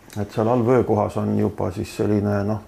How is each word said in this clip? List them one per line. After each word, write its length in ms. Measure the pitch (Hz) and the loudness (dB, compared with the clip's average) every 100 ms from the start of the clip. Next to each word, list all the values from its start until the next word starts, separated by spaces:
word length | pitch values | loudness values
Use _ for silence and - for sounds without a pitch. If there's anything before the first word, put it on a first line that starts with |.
| - 104 | -14 -8
Et 160 | 101 | -6
seal 140 | - 110 | -2 2
all 140 | 123 | 2
vöökohas 520 | 113 131 104 107 104 107 | 4 4 4 2 0 -2
on 220 | 107 104 | -2 0
juba 340 | 104 - 98 | 0 -2 -6
siis 240 | 95 110 - | -4 -6 -4
selline, 480 | 107 104 101 101 | 0 0 0 0
noh, 160 | 101 107 | -2 -4